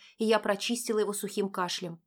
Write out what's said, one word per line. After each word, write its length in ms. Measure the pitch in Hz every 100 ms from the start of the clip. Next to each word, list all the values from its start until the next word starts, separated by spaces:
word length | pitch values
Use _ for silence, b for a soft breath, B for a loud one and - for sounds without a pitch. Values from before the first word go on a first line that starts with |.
| B -
и 60 |
я 160 | 220 220
прочистила 580 | 208 196 - 240 - 214
его 140 | 202
сухим 380 | 202 202 - 196
кашлем. 520 | 196 180 - 180 170